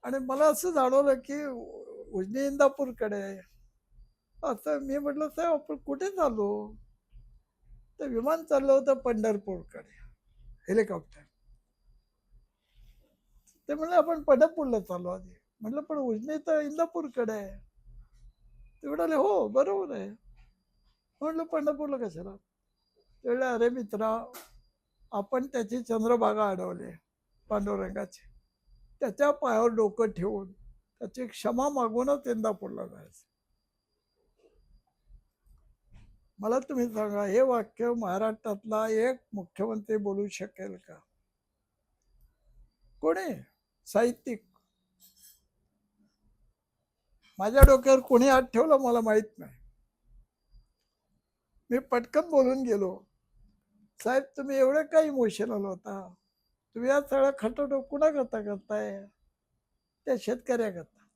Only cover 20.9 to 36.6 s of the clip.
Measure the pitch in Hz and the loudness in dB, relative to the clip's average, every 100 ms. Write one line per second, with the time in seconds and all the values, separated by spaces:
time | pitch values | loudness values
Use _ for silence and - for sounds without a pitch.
20.9 | _ _ _ 302 320 330 320 294 285 294 | _ _ _ -6 -6 -4 -2 -2 -2 -6
21.9 | 269 220 160 190 196 _ _ _ _ _ | -6 -6 -10 -14 -18 _ _ _ _ _
22.9 | _ _ _ 247 247 262 233 240 254 208 | _ _ _ -4 0 0 2 2 0 -6
23.9 | 202 220 226 240 247 - - _ _ _ | -2 -2 -2 -6 -18 -20 -20 _ _ _
24.9 | _ _ 208 202 254 269 247 214 247 233 | _ _ -6 -2 -4 -2 -6 -4 -6 -2
25.9 | 220 226 240 220 214 208 185 180 180 185 | -2 2 2 2 2 0 -2 -6 -8 -12
26.9 | 170 _ _ _ _ _ 208 202 196 190 | -18 _ _ _ _ _ -4 -2 -4 -4
27.9 | 202 202 - - - _ _ _ - - | -6 -10 -14 -20 -20 _ _ _ -20 -20
28.9 | _ 262 196 285 285 269 220 233 226 208 | _ -6 2 2 2 2 4 4 4 0
29.9 | 214 220 175 190 208 190 196 - - _ | 2 -2 0 -4 -4 -10 -18 -20 -20 _
30.9 | _ 220 254 247 - 208 240 285 277 226 | _ -12 -10 -12 -4 -2 0 0 0 0
31.9 | 233 262 285 262 220 220 196 - - - | 0 0 0 -2 -2 -2 -4 -10 -10 -12
32.9 | - - - _ _ _ _ _ _ _ | -14 -20 -20 _ _ _ _ _ _ _
33.9 | _ _ _ _ _ _ _ _ - _ | _ _ _ _ _ _ _ _ -20 _
34.9 | _ _ - _ _ _ - _ _ _ | _ _ -20 _ _ _ -20 _ _ _
35.9 | - - _ _ - 214 254 | -20 -20 _ _ -8 -2 -2